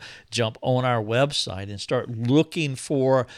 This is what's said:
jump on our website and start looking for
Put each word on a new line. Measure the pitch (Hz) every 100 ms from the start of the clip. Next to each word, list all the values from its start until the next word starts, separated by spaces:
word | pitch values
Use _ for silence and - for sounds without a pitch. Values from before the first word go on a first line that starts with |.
| - - -
jump | 117 110 117
on | - 127 127
our | 120
website | 107 120 139 - - 95 98
and | 101
start | - 127 -
looking | 113 120 147 160 175 147 127
for | - 143 131 131 120